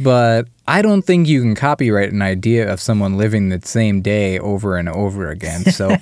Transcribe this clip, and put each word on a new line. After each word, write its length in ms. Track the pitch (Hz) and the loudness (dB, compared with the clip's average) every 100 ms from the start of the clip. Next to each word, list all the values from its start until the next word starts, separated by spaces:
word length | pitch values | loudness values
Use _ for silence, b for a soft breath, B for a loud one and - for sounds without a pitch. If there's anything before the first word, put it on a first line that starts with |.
But 460 | 135 123 120 113 117 _ - | 2 4 4 2 -2 _ -2
I 120 | 175 | 0
don't 220 | 214 196 | 2 2
think 240 | 185 175 156 | 2 2 4
you 140 | 139 | 2
can 140 | 117 104 | 2 0
copyright 560 | 139 147 120 101 101 | 0 0 0 2 0
an 100 | 101 | 0
idea 500 | 98 92 110 117 104 | -2 0 0 0 0
of 80 | 95 | -4
someone 360 | - 107 98 98 | -2 0 0 0
living 320 | 107 107 95 | 0 0 0
the 120 | 90 | -2
same 360 | - 117 107 98 | -4 0 0 0
day 380 | 98 104 98 92 | 0 0 0 -2
over 380 | 104 98 101 90 | -4 -4 -2 -4
and 120 | 87 | -4
over 420 | 85 101 98 82 | -4 -4 -4 -8
again. 340 | 80 85 82 | -8 -8 -2
So 320 | 90 - 95 185 | 0 0 0 -2